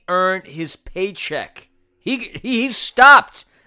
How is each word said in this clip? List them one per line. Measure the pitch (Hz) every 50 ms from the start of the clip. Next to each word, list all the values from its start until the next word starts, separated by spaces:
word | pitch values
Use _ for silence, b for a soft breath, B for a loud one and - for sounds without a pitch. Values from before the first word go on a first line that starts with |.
| _ -
earned | 180 180 185 185 185 190 - -
his | 143 160 165 147 -
paycheck. | - - - - 180 190 202 185 - - - 151 135 98 - - - - _ _ _ _ _ _ _
He, | - 196 269 254
he, | 240 - - 139 - 247 262 226 247
he | 269
stopped. | 220 - - - - - 254 277 285 240 - - - - - b b b b